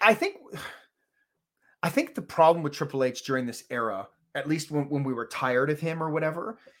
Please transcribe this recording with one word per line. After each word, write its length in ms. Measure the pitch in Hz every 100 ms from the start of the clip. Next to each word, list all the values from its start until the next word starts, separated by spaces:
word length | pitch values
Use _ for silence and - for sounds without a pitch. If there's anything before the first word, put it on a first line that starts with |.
I 120 | 208
think, 220 | 214 392 - - 160 - - _ _ _ _
<sighs> 680 | _ _ _ _ _ -
I 60 | 165
think 260 | 269 330
the 80 | -
problem 400 | 147 - 160 170
with 120 | 147
Triple 300 | - 120 135
H 180 | 127 123
during 220 | - 131 120
this 180 | 117 -
era, 360 | 123 113 98 101 _ _
at 120 | 143 143
least 220 | 156 -
when, 180 | 147 139
when 120 | 143
we 120 | 135
were 120 | 117 113
tired 440 | - 131 123 143
of 100 | 147
him 220 | 165 160
or 80 | 160
whatever, 480 | 156 156 165 214 226 - _